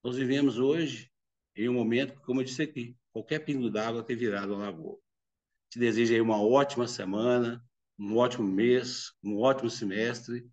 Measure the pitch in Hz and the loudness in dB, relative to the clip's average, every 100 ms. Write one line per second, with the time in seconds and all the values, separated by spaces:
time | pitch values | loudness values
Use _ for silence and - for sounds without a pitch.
0 | 123 127 127 139 139 113 131 165 156 120 | -4 -2 0 2 2 4 2 2 -2 -6
1 | - _ _ _ _ - 120 123 110 120 | -14 _ _ _ _ -4 0 0 2 0
2 | 135 - - 127 131 - 151 - 120 - | -2 -8 -4 -2 -2 -4 -4 -6 -12 -14
3 | _ 113 - 156 156 139 117 107 113 117 | _ -12 -4 -4 -2 -2 -2 -2 -2 -4
4 | 110 117 117 101 101 101 104 80 78 - | -6 -2 -2 -2 -4 -6 -6 -8 -12 -14
5 | _ _ _ _ _ _ _ 120 120 110 | _ _ _ _ _ _ _ 0 2 4
6 | 117 113 113 107 107 135 139 123 117 - | 4 4 4 4 6 6 4 0 -4 -4
7 | 95 101 120 123 120 120 - _ _ - | -4 0 2 2 0 -4 -14 _ _ -12
8 | 101 110 123 120 101 95 117 123 123 - | -2 2 2 0 -2 2 4 2 0 -10
9 | - _ 101 104 127 135 117 - 104 101 | -12 _ -6 0 2 2 -2 -4 -4 -2
10 | 117 117 - 120 120 | -2 -4 -10 -10 -12